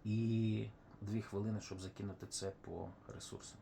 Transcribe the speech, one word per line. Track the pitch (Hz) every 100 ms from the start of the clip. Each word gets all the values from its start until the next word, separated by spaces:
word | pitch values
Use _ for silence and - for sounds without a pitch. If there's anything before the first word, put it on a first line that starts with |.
і | 107 110 113 113 110 107 110 - - -
дві | 101 110
хвилини, | 104 101 104 107
щоб | - 95
закинути | 95 - 101 92 95
це | - 98 -
по | - 85 92 92 - -
ресурсам. | - - - -